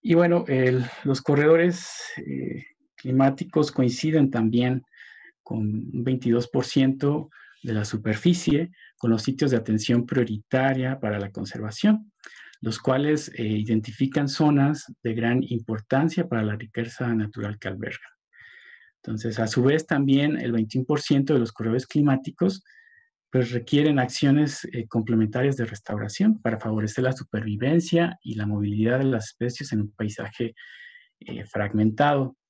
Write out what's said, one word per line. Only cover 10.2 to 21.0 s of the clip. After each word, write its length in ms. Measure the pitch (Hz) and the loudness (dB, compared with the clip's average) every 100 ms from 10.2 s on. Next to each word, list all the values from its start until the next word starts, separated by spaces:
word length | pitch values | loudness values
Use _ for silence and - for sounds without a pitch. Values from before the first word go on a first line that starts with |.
| 117 104 - 131 135 131 127 135 | 0 -4 -2 0 2 0 -2 -4
para 200 | 110 104 | -4 -4
la 120 | 98 | -6
conservación, 800 | 98 92 117 107 107 214 214 - _ - - - - | -8 -10 -8 -10 0 4 2 0 _ -20 -20 -20 -10
los 200 | 113 110 | -8 -4
cuales, 520 | - 131 147 151 - - | -2 0 2 0 -2 -6
eh, 80 | 107 | -2
identifican 840 | 107 107 110 110 - 135 147 143 | -2 0 0 -2 -4 -2 0 -2
zonas 680 | - 151 143 139 147 - - | 2 2 4 2 0 -8 -8
de 100 | 117 | -6
gran 280 | 113 117 127 | -2 0 0
importancia 840 | - 117 110 110 - 131 165 180 - | 0 -6 -4 -8 0 0 2 -2 -2
para 160 | 117 | -2
la 140 | 107 104 | -2 -4
riqueza 580 | 110 - 117 - 120 113 | -8 -8 -8 -6 -2 -2
natural 420 | 104 110 104 104 | -4 -6 -8 -8
que 120 | 95 | -10
albergan. 420 | 95 - - - _ _ _ - - - - _ _ | -8 -10 -10 -18 _ _ _ -20 -20 -20 -20 _ _
Entonces, 420 | - 110 113 107 | -10 -6 -6 -4
a 80 | 110 | -2
su 160 | - | 2
vez, 240 | 127 156 156 | 2 2 0
también 500 | 147 139 139 147 120 | 0 2 2 2 -2
el 140 | 120 | -2
veintiún 340 | 117 110 135 127 | -2 -2 -4 -2
por 140 | |
ciento 340 | 147 | -2